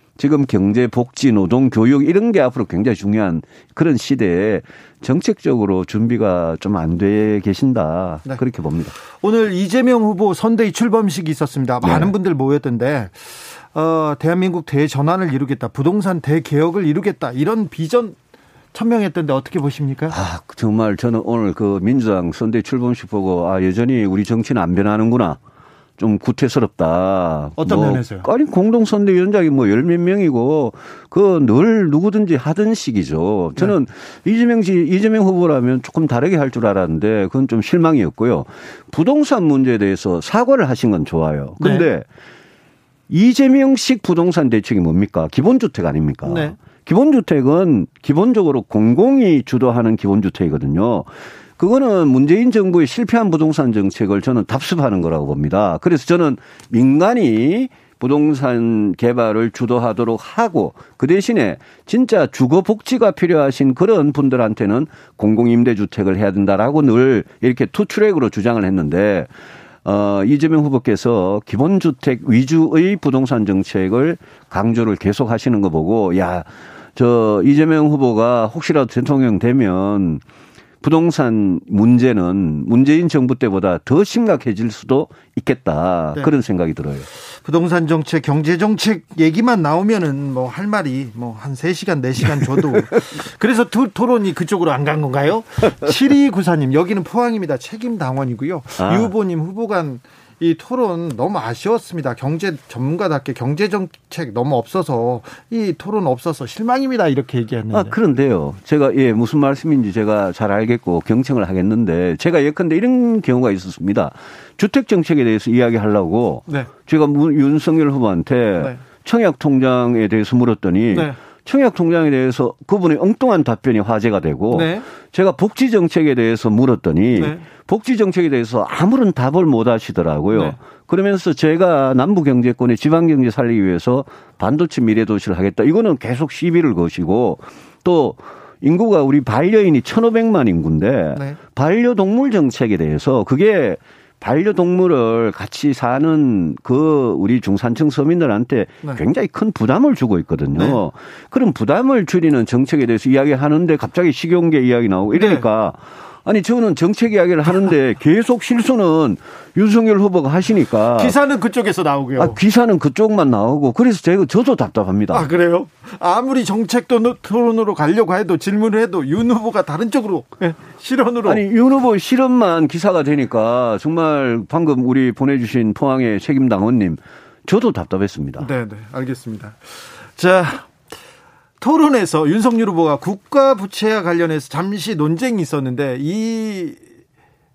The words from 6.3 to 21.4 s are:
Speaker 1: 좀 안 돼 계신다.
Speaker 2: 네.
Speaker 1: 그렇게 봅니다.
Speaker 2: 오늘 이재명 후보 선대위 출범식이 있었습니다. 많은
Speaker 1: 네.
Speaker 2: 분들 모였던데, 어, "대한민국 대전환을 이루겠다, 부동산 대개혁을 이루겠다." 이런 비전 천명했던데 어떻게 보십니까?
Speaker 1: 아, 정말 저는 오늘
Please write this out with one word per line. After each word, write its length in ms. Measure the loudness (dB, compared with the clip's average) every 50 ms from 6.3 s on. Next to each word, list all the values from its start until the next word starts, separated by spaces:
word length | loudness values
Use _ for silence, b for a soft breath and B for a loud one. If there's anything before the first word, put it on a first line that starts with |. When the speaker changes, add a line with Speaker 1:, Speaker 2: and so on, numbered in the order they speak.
| 0 0 -2 -2 -4 -4
Speaker 1:
좀 160 | -4 -4 -2 -2
안 200 | -2 -2 -2 0
돼 440 | 0 0 2 2 0 0 0 -2 -2
계신다. 760 | -2 -2 0 0 0 0 0 -2 -2 -4 -4 -6 -6 -8 -10 -12
Speaker 2:
네. 120 | -12 -8 -4
Speaker 1:
그렇게 240 | -4 -4 -4 -6
봅니다. 300 | -8 -6 -4 -6 -6 -8 -12 B B B B B
Speaker 2:
오늘 300 | B 0 2 2 0 0 0
이재명 500 | -4 -4 -2 0 0 2 2 2 2 0
후보 300 | 0 0 0 0 0 0
선대위 360 | 0 -2 0 0 2 0 0
출범식이 580 | 0 -2 -2 0 2 0 0 0 -4 -4 -4 -6
있었습니다. 480 | -4 -4 -4 -6 -4 -4 -4 -2 -2 -2
많은 260 | 0 0 0 2 0 0
Speaker 1:
네. 40 | -2
Speaker 2:
분들 220 | -2 -2 -2 -2
모였던데, 760 | -2 0 0 0 0 -2 -4 -4 -2 -2 -2 -2 -4 -6 -8 B B B B B B B B B B B B B
어, 400 | -4 -2 -2 0 -2 -2 -2 -4 -4
"대한민국 480 | -2 -2 -2 0 -2 -2 -4 -6 -8 -4
대전환을 640 | -2 -2 -2 0 -2 -2 -2 0 0 0 -2 -2 -2
이루겠다, 360 | -4 -4 -4 -6 -6 -8 -10
부동산 520 | -6 -2 -2 0 0 0 -2 -2 -4 -4
대개혁을 640 | -2 -2 -2 -2 -2 -2 -2 0 0 0 -2 -2 -2
이루겠다." 460 | -2 -2 -2 -2 -4 -6 -6 -8 -8
이런 360 | -4 -4 -2 -2 -2 -2 -4 -6
비전 440 | -6 -8 -6 -2 0 -2 -2 -2 -8 _ _ _ b b b b b b b b b
천명했던데 600 | -4 -2 0 0 0 0 -2 -4 -4 -4 -2 -2
어떻게 240 | -2 -4 -4 -6 -4
보십니까? 500 | -4 -4 -4 -4 -6 -6 -6 -4 -6 -6 -6
Speaker 1:
아, 280 | -6 -6 -8 -8 -12 -14 _ -10
정말 400 | -4 -2 0 0 2 0 0 -2
저는 260 | -2 -2 -2 -2 -2 -2
오늘 280 | -2 -2 -2